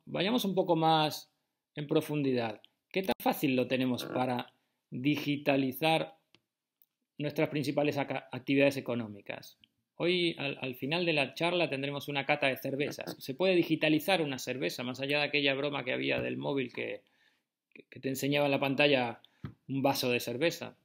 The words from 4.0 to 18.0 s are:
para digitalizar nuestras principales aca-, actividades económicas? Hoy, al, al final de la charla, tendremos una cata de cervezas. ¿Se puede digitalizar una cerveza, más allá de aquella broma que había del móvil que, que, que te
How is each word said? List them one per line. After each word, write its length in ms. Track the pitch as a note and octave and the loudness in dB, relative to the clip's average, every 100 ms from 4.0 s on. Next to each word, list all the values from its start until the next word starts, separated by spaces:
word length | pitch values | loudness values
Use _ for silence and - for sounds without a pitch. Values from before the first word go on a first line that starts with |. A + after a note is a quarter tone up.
| - | -4
para 460 | B2+ B2+ B2 - _ _ _ - | -2 -2 -2 -6 _ _ _ -12
digitalizar 1200 | C3 C3+ C#3+ C#3+ D3 D3 C#3 C3+ B2+ D#3+ D#3+ - - _ _ _ _ _ _ _ _ _ - | -2 0 0 0 -2 2 2 2 2 2 2 0 -10 _ _ _ _ _ _ _ _ _ -6
nuestras 320 | D3 D3+ D3+ | -4 0 0
principales 480 | D3 C3+ C#3+ D3 C3 | 0 -2 0 0 0
aca-, 300 | C#3 C3+ - | -2 -4 -8
actividades 460 | B2+ - C#3 C#3 C3+ | -8 2 6 6 4
económicas? 800 | A#2+ A#2+ A2 G2+ - - - - _ _ _ - | -4 -4 -4 -10 -12 -12 -14 -20 _ _ _ -4
Hoy, 400 | E3 F3+ E3+ D3+ | 0 2 0 0
al, 200 | C#3 C#3 | -4 -4
al 140 | C3+ B2 | -8 -6
final 300 | C3+ E3 E3+ | -2 0 2
de 80 | |
la 200 | D3+ C3 | 2 0
charla, 360 | - E3+ F3 D#3+ | 0 0 2 0
tendremos 380 | C3+ C#3 C#3+ C#3+ | -2 -4 -4 -4
una 180 | C#3+ C3+ | -2 0
cata 220 | D3 C#3 | 2 2
de 100 | B2 | 0
cervezas. 580 | C#3 C3+ C#3+ - - - | -2 -2 -2 -4 -10 -10
¿Se 140 | - | -6
puede 220 | C3+ F#3+ F3+ | 0 4 4
digitalizar 680 | D#3+ D#3 D#3 D3+ E3+ F#3 | 4 2 4 4 4 2
una 180 | D3 B2+ | 0 -4
cerveza, 440 | - B2+ E3+ D#3+ | -6 -4 -4 -4
más 160 | B2 B2+ | -6 -4
allá 180 | C#3 D3 | -2 0
de 60 | C#3+ | 0
aquella 280 | D3 C#3 | 2 2
broma 300 | C3+ D3 C#3 | 2 -2 -4
que 100 | B2 | -2
había 280 | B2+ C3+ B2+ | -2 -2 -2
del 160 | B2 B2+ | -2 -4
móvil 340 | C#3+ C#3 B2 | -2 -2 -4
que, 300 | - A2+ G#2+ _ _ _ _ _ _ _ | -6 -8 -10 _ _ _ _ _ _ _
que, 160 | - - | -20 -20
que 100 | |
te 100 | B2 | -10